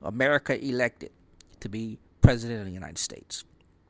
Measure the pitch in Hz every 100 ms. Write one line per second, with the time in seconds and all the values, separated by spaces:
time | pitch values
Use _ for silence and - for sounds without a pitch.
0 | 71 113 135 143 - 131 139 123 120 -
1 | - - _ - - - 104 110 113 107
2 | _ _ 131 120 117 113 98 92 80 85
3 | - - - - - _ _ _